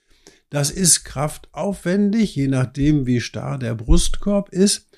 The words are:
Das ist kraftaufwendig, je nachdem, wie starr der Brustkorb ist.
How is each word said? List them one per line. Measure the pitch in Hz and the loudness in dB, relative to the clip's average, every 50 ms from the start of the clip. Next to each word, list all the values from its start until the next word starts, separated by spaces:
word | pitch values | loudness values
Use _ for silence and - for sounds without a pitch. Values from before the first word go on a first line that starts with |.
| _ _ _ _ _ - _ _ _ _ | _ _ _ _ _ -20 _ _ _ _
Das | - 147 143 143 | -4 -4 -2 -2
ist | - - 190 170 - - - | -2 -2 0 0 0 0 -2
kraftaufwendig, | - - 131 143 151 - - - _ _ 143 156 202 196 - - 175 180 202 208 202 196 226 220 190 - | -8 -6 -6 -6 -6 -6 -10 -20 _ _ -8 -6 -6 -6 -6 -4 -2 0 0 0 0 2 0 0 0 0
je | 143 139 135 | -2 -2 0
nachdem, | 135 127 131 - - - 135 147 151 147 135 | 0 0 0 -2 -2 0 2 2 2 2 2
wie | 120 123 120 | 0 0 0
starr | 110 - - - - 131 139 139 | -2 -4 -10 -10 -8 -8 -8 -6
der | 127 113 117 | -6 -6 -6
Brustkorb | 110 110 117 160 175 - - - - - 202 202 202 196 - | -6 2 4 6 6 6 4 0 0 0 0 0 0 -2 -2
ist. | - 175 190 208 - - - _ _ | 0 2 2 2 2 0 -8 _ _